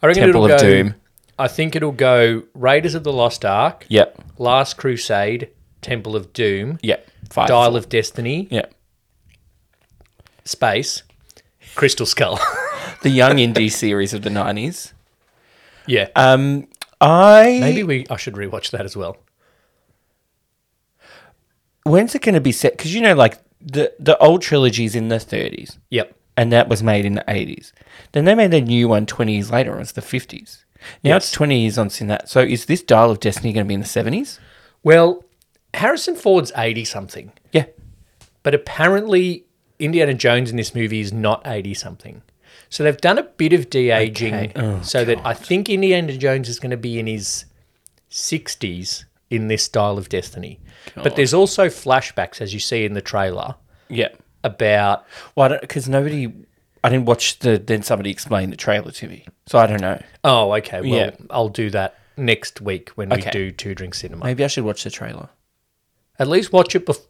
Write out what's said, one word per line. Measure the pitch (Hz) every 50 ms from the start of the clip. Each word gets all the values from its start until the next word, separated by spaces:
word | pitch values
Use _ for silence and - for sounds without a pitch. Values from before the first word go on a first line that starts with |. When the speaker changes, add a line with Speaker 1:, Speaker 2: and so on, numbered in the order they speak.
Speaker 1:
I | - 151
reckon | 175 196 190
Speaker 2:
Temple | 185 180 - 107
Speaker 1:
it'll | 180 147
Speaker 2:
of | 143
Speaker 1:
go, | 135 98 98 95 95
Speaker 2:
Doom. | 104 104 - _ _ _ _ _ _ _ -
Speaker 1:
I | 135 123
think | - - 160 160 -
it'll | 160 151 151
go | 139 123 135 127 127 123 117 117 113 113 - - _
Raiders | 135 123 127 139 151 156 175 147
of | 165 147
the | 151 139
Lost | 127 120 120 - - -
Ark, | 101 98 104 123 160 - - - -
Speaker 2:
Yep. | 110 107 - - - - - - - -
Speaker 1:
Last | 123 120 123 131 135 - - -
Crusade, | - 135 123 117 - - 110 101 101 104 117 120 131 - _ _ _ _ _ _
Temple | - - 123 117 98 107 107
of | 107 92 - -
Doom, | - 117 104 98 98 101 123 160 165
Speaker 2:
Yep. | - 107 - - - _ _ _ - -
Five, | - 117 110 113
Speaker 1:
Dial | 123 123 120 120
Speaker 2:
four. | 117 120
Speaker 1:
of | 104 -
Destiny, | - 113 107 - - - 117 120 139 165 196 -
Speaker 2:
Yep. | 127 110 - - _ _ _ _ _ _ _ _ _ _ _ _ _ _ _ _ _ _ _ _ _ _ _ _ _ _ _ _ _ _ _ _ _ _ _
Speaker 1:
Space, | - - - 131 113 101 110 139 - - - - _ _ _ _ _ _ _ _ _ _ _ _ - -
Crystal | - - 135 - - 117
Skull. | - - - - 92 95 - -
<laughs> | - - - 508 554 605 539 - - - - -
Speaker 2:
The | 143
young | 135 127 123 131 143 139
indie | 120 120 113 117 110 110
series | 107 - - 107 101 101 98 98 -
of | 104 101
the | 104
nineties. | 101 101 - - 101 104 113 147 175 - - - - _ _ _ _ _ _ _ _ _ _ _ _ _ _ _ _ _ _
Speaker 1:
Yeah. | - 123 107 98 - -
Speaker 2:
Um, | - 131 131 131 131 139 139 139 143 139 - _ _ - - _ _
I | - 143 160 175 190 208 208 214 220 240 247 247
Speaker 1:
Maybe | 247 247 254 247 208
we, | 165 139 127 131 -
I | 120 104
should | - 135 101
rewatch | 101 101 95 87 101 - -
that | - 120 101
as | 95 - 101
well. | 92 85 98 - _ _ _ _ _ _ _ _ _ _ _ _ _ _ _ _ _ _ _ _ _ _ _ _ _ _ _ _ _ _ _ _ _ _ _ _ _ _ - - _ _ _ _ _ _ _ _ _ _ _ _ _
Speaker 2:
When's | 151 151 185 220 240 -
it | 285
gonna | - 233 196 160
be | 131 135
set? | 113 - - 131 - -
'Cause, | - 160 175
you | 226
know, | 233 214 175
like, | 143 120 110 - - _ _ _ _
the, | - 156 131 143 147 - - -
the | 143 151 156 -
old | - 151 175 185
trilogy's | - - 156 143 135 123 104 113 117 110 104
in | 120 113 113
the | 113 110
thirties. | 107 - - 110 - - - - - - - - _ _
Speaker 1:
Yep. | 123 117 107 - _ _ _ _ _
Speaker 2:
And | - 117 117
that | 117 117 - 120
was | 120 101 107
made | 113 107 104 101
in | 101 101
the | 104 - -
eighties. | 104 101 - - - - - - _ _ _ _ - - - _
Then | - 147 147
they | 180 214
made | 226 220 185 165
a | 156
new | 127 117 120 120 120 117
one | 110 104 107
twenty | 107 - - 120 107 107
years | 101 101 107
later, | 120 120 135 -
and | 104 104
it's | 113 120 -
the | -
fifties. | - - - 127 - - - 113 - - - - _ _ _ _ - - - - -
Now | 143 160
Speaker 1:
Yes. | 190 -
Speaker 2:
it's | -
twenty | - - 151 147 139 123
years | 113 110 104 120
on | 110 98
since | - - 113 104
that. | 104 104 - -
So | - 131
is | 127 123 123 113 -
this | - 156 180 -
Dial | - 123 110 117 117
of | 110 104
Destiny | - 107 101 - - 120 107
gonna | 110 101
be | 101 101
in | 98
the | 101 -
seventies? | - 120 107 110 135 214 285 - - - _ _ _ _ _ _ _ _ -
Speaker 1:
Well, | 151 156 165 170 175 180 175 - _ _ _ _ _ _ _ _ _ -
Harrison | - - 233 311 330 - - 339
Ford's | 320 - 214 190 180 147 120 -
eighty | - 113 117 113 113 113
something. | - - 107 98 92 - - - 101 - _ _ _
Speaker 2:
Yeah. | - 160 135 - _ _ - - - _ _ _ _ _ _ _ _ _ -
Speaker 1:
But | 143 139
apparently | 147 - - - - 156 175 196 202 214 220 202 185 185 180 175 175 - _ _ _ _ _ _ -
Indiana | 151 147 165 170 160 143 135
Jones | 120 - 123 120 123 127 117
in | 117 120
this | 110 - -
movie | 123 113 107 110 110
is | 104 98
not | 101 113 107 107 107 - - 135
eighty | 120 104 95 101 98
something. | - - 95 90 - - - 110 113 _ _ _ _ _ _ _ _ _ _
So | - - 151
they've | 151 139 -
done | - 170 202 269
a | 320
bit | - _ - 156 156 170
of | 175 135 -
de-aging | - 135 127 120 113 110 110 110 107 107 120 113 107
Speaker 2:
Okay. | 104 104 107 -
Oh, | - 120 107 101 92
Speaker 1:
so | 87 - - 131 120
that | 113 117 -
I | - - 117
Speaker 2:
God. | -
Speaker 1:
think | - - 180 185 202 233
Indiana | 202 190 196 190 185 175 170 151 135 131
Jones | 131 139 135 135 127 117
is | 120 -
gonna | - 127 123 117
be | 113 120 117 117
in | 113 110
his | 110 107 98 - - - - - _ _ _ _ _ _ _ _ _ _ _ _
sixties | - - - - - 151 - - - - - 98 87 87 92 - - - - _ _ _ _ _
in | 123 113 110 110
this | 110 104 - -
Dial | - 117 104 104 101 101
of | 95 -
Destiny. | - 92 - - - 90 90 76 71 - - - - _ - - -
But | - -
Speaker 2:
God. | 151 143
Speaker 1:
there's | 147 139 123 147
also | 175 196 190 - - 196 165
flashbacks, | - - - 131 127 131 127 - - - 90 85 - -
as | 113 98 101
you | 104
see | - - 123 113 107
in | 104 104
the | 101
trailer, | 95 - - 104 98 95 90 98 - - 135 - _ _ _ _ _ _
Speaker 2:
Yeah. | 120 117 - - - _ _ _ _ _ -
Speaker 1:
about | 127 98 - 117 107 104 104 104 101 101 - - _ - - - - _
Speaker 2:
Well, | - 135
I | 131
don't, | 147 139 - 131
'cause | - 147 123 131
nobody, | 131 139 143 151 151 147 131 113 - - - _ _ _ _ _ _ _ -
I | 123
didn't | 123 131 123
watch | 117 120 113 - - - -
the | - 123 110 101
Then | 107 - 113 107 104
Somebody | - 120 101 98 101
Explained | 98 - - - 113 98 95 95 -
the | -
trailer | - - 104 104 - -
to | - - - -
me. | 90 - _ - - _ _ -
So | - 123
I | 113 104
don't | 107 104
know. | 90 92 98 - - - _ _ -
Speaker 1:
Oh, | 143 131 117 107 101 104
okay. | 107 104 - - 92
Well, | 90 135
Speaker 2:
Yeah. | 120 117 101 - - - - -
Speaker 1:
I'll | - 123 113 107
do | 101 - 110 104
that | 98 101 95 95 - _ _ _ _
next | - 135 117 113 - - - - -
week | 101 101 95 90 - - -
when | - 104 95
we | - -
Speaker 2:
Okay. | 98 -
Speaker 1:
do | - 101 95 95
Two | 90 - - 104 95
Drink | 90 95 90 -
Cinema. | - - 90 82 85 -
Speaker 2:
Maybe | 127 127 123 139
I | 139
should | - - 117
watch | 107 101 - -
the | 107
trailer. | - - 110 113 110 98 - - _ _ _ _ _ _ _ _ _ _ _ _ _ _ _ _ _ -
Speaker 1:
At | 139 135
least | 165 185 214 - -
watch | 185 175 170 -
it | 185 180
bef-, | - 151 - -